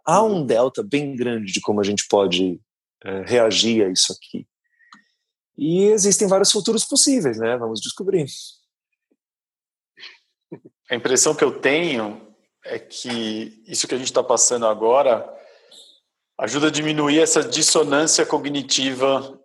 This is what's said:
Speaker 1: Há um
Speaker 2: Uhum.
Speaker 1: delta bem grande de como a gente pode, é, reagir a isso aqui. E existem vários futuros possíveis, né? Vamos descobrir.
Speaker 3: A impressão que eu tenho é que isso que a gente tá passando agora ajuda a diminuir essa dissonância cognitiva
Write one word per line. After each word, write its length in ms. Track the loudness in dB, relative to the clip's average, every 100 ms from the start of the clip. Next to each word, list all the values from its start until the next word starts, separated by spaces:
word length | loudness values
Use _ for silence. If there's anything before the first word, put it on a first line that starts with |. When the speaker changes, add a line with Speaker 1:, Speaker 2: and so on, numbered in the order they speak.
Speaker 1:
Há 180 | 0 2
um 140 | 4 0
Speaker 2:
Uhum. 60 | 0
Speaker 1:
delta 360 | 2 2 -2
bem 320 | -4 -4 -4
grande 380 | -4 -4 -4 -6
de 80 | -6
como 200 | -2 0
a 40 |
gente 220 | 0 -2 2
pode, 500 | 2 4 2 -2 -4 _ _ _ _
é, 180 | -10 -10 -2
reagir 580 | 2 2 2 2 2
a 60 | 2
isso 220 | 2 0
aqui. 340 | -2 -14 -16 -16 _ _ _ _ -20 _ _ _ _ _ -6
E 260 | -2 2
existem 440 | 4 4 4 2 2
vários 220 | 2 2
futuros 320 | 0 0 -2
possíveis, 540 | 0 2 2 2 0 -2
né? 180 | -2 -2
Vamos 240 | -4 -6
descobrir. 460 | -8 -6 -2 -2 -2 -8 -18 -20 _ _ _ _ _ _ _ _ _ _ _ _ _ _ -20 -20 _ _ _ -20 -20 _ _
Speaker 3:
A 40 |
impressão 400 | -6 0 2 2
que 80 | 2
eu 180 | 0 0
tenho 720 | 0 0 0 -4 -4 -8 -18 _ _ _
é 140 | -12 -12
que 840 | -12 -14 -8 -6 -6 -6 -10 -16 -10
isso 200 | -8 -4
que 60 |
a 40 | -4
gente 140 | -2
tá 100 | -2
passando 440 | 0 2 2 2 0
agora 680 | 2 4 4 4 2 -2 -16 -20 -20 _ -20 -20 _ _ _ _ -8
ajuda 300 | -4 0 0
a 20 |
diminuir 500 | 0 -2 0 2 4
essa 220 | 4 2
dissonância 840 | 0 0 2 2 2 2 2 0 0
cognitiva 1120 | -2 -2 -6 -4 -2 -2 0 0 0 -4 -16